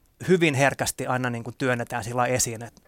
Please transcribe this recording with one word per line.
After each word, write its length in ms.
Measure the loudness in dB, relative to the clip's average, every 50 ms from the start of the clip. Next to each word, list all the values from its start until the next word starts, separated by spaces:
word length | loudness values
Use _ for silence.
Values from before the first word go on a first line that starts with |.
| _ _ _ -4 2 2
hyvin 260 | 4 4 4 4 4
herkästi 520 | 4 4 4 2 0 -2 -4 -4 -4 -4
aina 240 | -2 -2 -2 -2 -4
niin 140 | -4 -6 -8
kuin 120 | -10 -6 -2
työnnetään 460 | -2 0 0 0 -2 -4 -6 -6 -6
sillä 220 | -4 0 0 2
esiin, 360 | 2 2 0 0 -2 -4 -8
että 200 | -12 -16 -18 _ _